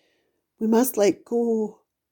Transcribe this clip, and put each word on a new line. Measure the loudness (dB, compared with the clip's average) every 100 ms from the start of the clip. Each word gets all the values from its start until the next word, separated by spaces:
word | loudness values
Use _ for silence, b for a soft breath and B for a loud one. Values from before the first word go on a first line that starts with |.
| _ _ _ _ _ _
We | 0
must | 2 2 0
let | 0 0
go | -4 -4 -2 -2 -4 -10 _ _ _